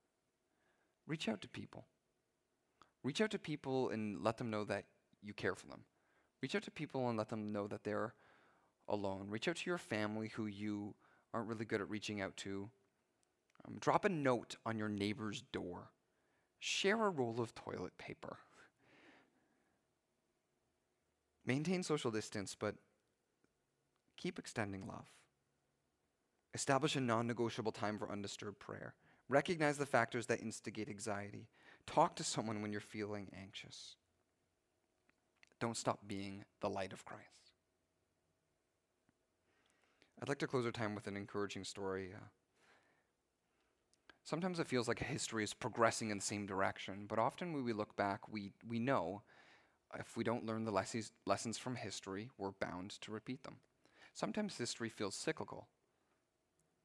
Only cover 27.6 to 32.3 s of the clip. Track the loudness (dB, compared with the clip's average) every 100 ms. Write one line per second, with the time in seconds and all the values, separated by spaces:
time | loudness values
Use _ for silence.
27.6 | -2 0 0 0 -2 -4 -4 -6 -8 -8
28.6 | -8 -8 -8 -12 -20 -20 4 4 6 4
29.6 | 4 4 4 6 6 2 2 2 0 -6
30.6 | -6 -4 -4 -4 -4 -4 -4 -10 -14 -20
31.6 | -20 -16 2 6 6 4 -2